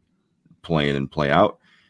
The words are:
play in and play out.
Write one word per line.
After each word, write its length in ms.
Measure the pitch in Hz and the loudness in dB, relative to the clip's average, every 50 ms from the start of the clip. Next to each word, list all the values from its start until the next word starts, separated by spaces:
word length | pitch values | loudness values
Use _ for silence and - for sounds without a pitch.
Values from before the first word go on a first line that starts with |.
| _ _ _ _ _ _ _ _ _ _ _ _ | _ _ _ _ _ _ _ _ _ _ _ _
play 260 | - - 82 78 73 71 | -6 -2 -2 0 0 0
in 80 | 69 | -2
and 140 | 69 69 67 | -4 -4 -6
play 200 | - 76 76 69 | -4 -4 -2 2
out. 280 | 73 85 104 - - _ _ _ _ _ _ | 2 2 2 2 0 _ _ _ _ _ _